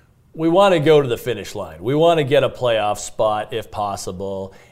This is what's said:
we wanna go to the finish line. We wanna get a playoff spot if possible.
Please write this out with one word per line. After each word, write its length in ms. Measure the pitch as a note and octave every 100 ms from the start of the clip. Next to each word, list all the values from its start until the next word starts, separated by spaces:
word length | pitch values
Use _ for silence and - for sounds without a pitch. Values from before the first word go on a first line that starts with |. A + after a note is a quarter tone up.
| _ _ _
we 160 | - E3
wanna 300 | F3+ G3+ E3+
go 220 | D3+ D3+
to 60 | C3+
the 100 | A2+
finish 360 | B2 G#2+ F#2 G#2
line. 260 | F2+ D#2+
We 140 | G2+ D3
wanna 280 | E3 E3
get 200 | C3+ C#3
a 60 | B2
playoff 480 | - B2 A2 G#2 G#2
spot 560 | - - A2 G#2+ A2
if 160 | A2+ G2+
possible. 840 | G#2+ G#2 G2 - F2+ G2 G2 F#2+ - -